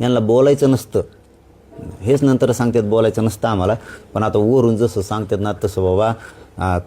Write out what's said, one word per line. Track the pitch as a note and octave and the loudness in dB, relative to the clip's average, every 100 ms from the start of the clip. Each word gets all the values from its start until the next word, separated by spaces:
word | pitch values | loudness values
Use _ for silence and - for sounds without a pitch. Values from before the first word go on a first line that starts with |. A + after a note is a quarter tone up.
यांना | B2 B2 | -2 0
बोलायचं | G#2+ A#2+ C#3 C#3 C#3 | 2 4 4 4 2
नसतं. | C3 - G#2 E2 - _ _ _ _ _ - - - | 0 -2 -6 -6 -10 _ _ _ _ _ -20 -18 -10
हेच | G2 C#3+ | -2 2
नंतर | C#3 B2+ B2+ | 2 2 2
सांगतात | A#2 A#2+ A#2 | 0 0 0
बोलायचं | G#2+ A2 A2+ G#2+ | 0 2 2 0
नसतं | A2 - A#2 | -2 -2 -2
आम्हाला, | G#2 F#2 A2+ - - - | 0 0 -2 -6 -20 -10
पण | A2 | -4
आता | G#2+ G#2+ | 0 2
वरून | G#2+ C3 A#2+ A2 | 2 4 2 2
जसं | A#2 - | 0 -2
सांगतात | F#2+ G#2+ G2+ G#2 | -6 -6 -4 -4
ना | G#2 F#2+ | -4 -4
तसं | G2+ F#2+ | -6 -2
बाबा, | F#2 F#2 A2 A2+ - - - - | 0 2 0 -2 -10 -20 -20 -6
अं, | F#2 F2 | -4 -2